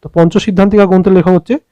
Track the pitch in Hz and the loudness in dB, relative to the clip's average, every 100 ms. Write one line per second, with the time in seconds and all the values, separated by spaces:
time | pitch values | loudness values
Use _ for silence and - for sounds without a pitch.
0 | - 175 170 208 - 185 202 208 196 185 | -8 -2 0 0 -4 -2 0 0 2 0
1 | 185 185 175 180 - 269 _ | 2 0 2 -2 -2 -8 _